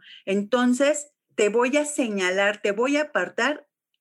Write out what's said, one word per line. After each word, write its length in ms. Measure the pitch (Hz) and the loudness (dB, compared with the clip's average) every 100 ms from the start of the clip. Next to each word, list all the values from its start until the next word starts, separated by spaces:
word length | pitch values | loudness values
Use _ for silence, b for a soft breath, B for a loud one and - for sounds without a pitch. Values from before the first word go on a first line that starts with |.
| B B - | B B -4
entonces 840 | 196 208 247 247 247 277 294 - _ _ - | -2 0 0 2 2 2 0 -6 _ _ -2
te 140 | 208 | 0
voy 280 | 220 254 294 | 2 2 0
a 80 | 294 | 0
señalar, 760 | - 240 202 180 190 202 208 | -2 -2 -2 0 0 0 0
te 100 | 208 | -2
voy 260 | 202 254 285 | -2 0 0
a 60 | |
apartar 640 | 302 190 175 - 247 294 - _ _ _ | -2 -4 -4 -2 -2 -4 -10 _ _ _